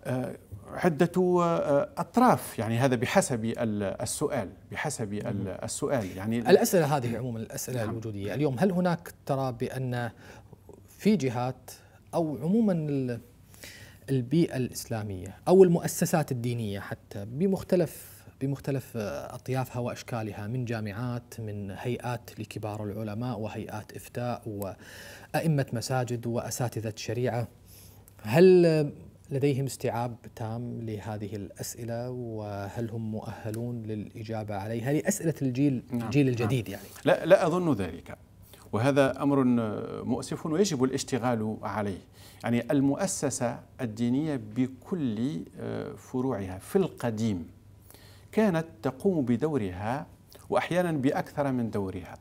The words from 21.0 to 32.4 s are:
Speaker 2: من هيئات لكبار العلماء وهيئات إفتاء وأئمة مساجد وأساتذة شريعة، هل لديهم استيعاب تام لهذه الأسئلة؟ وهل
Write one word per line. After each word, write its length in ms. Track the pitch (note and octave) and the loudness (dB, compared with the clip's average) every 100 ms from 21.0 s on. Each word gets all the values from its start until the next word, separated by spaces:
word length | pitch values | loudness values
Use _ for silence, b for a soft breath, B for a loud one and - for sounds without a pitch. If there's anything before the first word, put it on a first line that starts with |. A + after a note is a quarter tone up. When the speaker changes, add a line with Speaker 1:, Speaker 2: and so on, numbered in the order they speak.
| B2 A#2+ A#2+ - | -4 -6 -8 -10
Speaker 2:
من 320 | A2 G#2 G2+ | -8 -8 -8
هيئات 680 | F#2 - A#2+ A#2+ A#2+ - - | -8 -6 -4 -4 -6 -8 -12
لكبار 440 | G#2+ - G#2+ G#2 | -10 -8 -6 -6
العلماء 560 | G#2 G2+ A2 G#2 B2 G#2+ | -6 -6 -6 -4 -4 -4
وهيئات 560 | G#2+ A2 G2+ G#2+ G#2 - | -6 -6 -8 -10 -10 -14
إفتاء 460 | - - A#2+ A#2 - | -10 -6 -4 -4 -6
وأئمة 1200 | G2+ G2+ - - - - - - D3+ E3 D3 C3+ | -8 -8 -10 -16 -18 -18 -18 -4 0 2 2 2
مساجد 540 | A#2 - B2+ A#2+ A#2+ A#2 | -2 -2 -2 0 -2 -2
وأساتذة 680 | A#2 - - B2 A#2 A2 G#2+ | -2 -4 -2 -2 -2 -6 -8
شريعة، 520 | - A#2 B2 A2+ A#2+ - B B B B B - G#2+ | -6 0 0 0 -4 -8 B B B B B -14 2
هل 680 | B2+ F#3 F3+ E3+ D#3 D3 D3 - - - | 8 10 10 8 6 2 -2 -16 -20 -6
لديهم 340 | C#3 C#3 C3 C3+ | 0 2 2 -2
استيعاب 500 | - B2+ A2 A#2+ A2+ - - | -2 -2 -2 -4 -6 -16 -8
تام 460 | A2+ A#2 A#2+ A#2+ | -6 -6 -6 -6
لهذه 540 | A2+ G#2+ G#2 G#2+ G#2+ G#2+ | -6 -6 -6 -6 -6 -8
الأسئلة؟ 720 | F#2+ - B2+ - A#2 A#2 B2 | -10 -10 -12 -10 -8 -6 -6
وهل 800 | B2 A#2+ A2 | -8 -8 -8